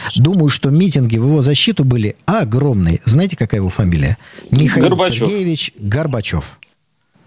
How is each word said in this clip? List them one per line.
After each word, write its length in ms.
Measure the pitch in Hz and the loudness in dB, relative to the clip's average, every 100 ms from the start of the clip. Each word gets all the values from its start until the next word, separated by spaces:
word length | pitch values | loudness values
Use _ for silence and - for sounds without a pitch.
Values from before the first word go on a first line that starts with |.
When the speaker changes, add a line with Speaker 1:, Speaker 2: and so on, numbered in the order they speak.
| - - | -6 0
Speaker 1:
думаю, 320 | 139 196 151 | 2 2 2
что 220 | - 139 | 0 0
митинги 480 | 151 196 143 120 110 | 2 2 0 0 0
в 100 | 131 | 2
его 140 | 151 | 2
защиту 420 | 131 147 - 196 | 2 2 0 0
были 320 | 131 120 104 - - | 0 0 -2 -4 -4
огромные. 760 | 214 117 123 143 107 85 - | -2 0 0 0 2 0 0
Знаете, 320 | 113 139 190 - | 0 2 0 -2
какая 220 | 110 107 | -4 -2
его 80 | 95 | -2
фамилия? 480 | - 95 82 69 - - - - | -2 0 0 0 -4 -8 -14 -2
Михаил 360 | 131 151 - 170 | 2 2 2 2
Speaker 2:
Горбачев. 420 | 180 185 113 117 | 2 -2 0 -2
Speaker 1:
Сергеевич 440 | 208 175 160 - - | -2 -2 -4 -6 -8
Горбачев. 800 | 101 127 156 120 - 82 - - - _ _ _ _ _ | -4 -4 -2 -4 -4 -6 -8 -16 -20 _ _ _ _ _